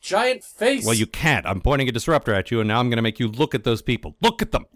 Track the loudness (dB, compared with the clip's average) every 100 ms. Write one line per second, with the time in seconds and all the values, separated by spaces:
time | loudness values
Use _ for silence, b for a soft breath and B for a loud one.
0 | -4 0 0 -2 -8 -2 0 0 0 0
1 | 0 0 2 2 0 -2 0 2 0 -2
2 | 0 0 2 0 0 0 0 0 2 0
3 | 0 -2 -4 -2 -2 0 -2 -2 -2 -4
4 | -6 -2 0 0 -4 -4 -6